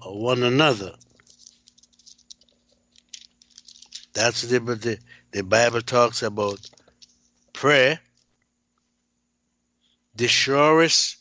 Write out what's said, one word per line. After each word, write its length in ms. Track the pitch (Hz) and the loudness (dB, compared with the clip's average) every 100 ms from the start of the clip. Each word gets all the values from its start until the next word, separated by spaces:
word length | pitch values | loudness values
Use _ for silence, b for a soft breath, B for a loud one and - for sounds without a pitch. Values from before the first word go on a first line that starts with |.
one 380 | 92 104 117 127 | -14 -8 -2 0
another. 520 | 123 131 156 110 92 - _ _ _ _ - _ _ _ _ _ - _ _ - _ _ _ _ _ _ _ - - _ _ - - - - - - | 0 2 2 0 -6 -16 _ _ _ _ -20 _ _ _ _ _ -20 _ _ -20 _ _ _ _ _ _ _ -20 -20 _ _ -20 -20 -20 -20 -20 -12
That's 300 | 104 117 113 | -2 -2 -2
the, 160 | 120 123 | -2 -2
the, 400 | 117 113 117 104 _ b b | -2 -6 -6 -8 _ b b
the 100 | 101 | -8
Bible 380 | 95 107 120 117 | 0 2 2 0
talks 420 | 117 123 120 - | -2 2 2 0
about 360 | 110 104 101 98 - _ _ _ - _ _ _ _ | -6 -4 -6 -6 -16 _ _ _ -20 _ _ _ _
prayer. 460 | - 139 143 131 160 _ _ _ _ _ _ _ _ _ _ _ _ _ _ _ _ _ _ _ _ _ 110 | -4 2 4 2 0 _ _ _ _ _ _ _ _ _ _ _ _ _ _ _ _ _ _ _ _ _ -4
The 120 | 120 | -2
surest 880 | - 131 143 151 160 165 - - - | 0 0 2 4 4 4 2 -2 -8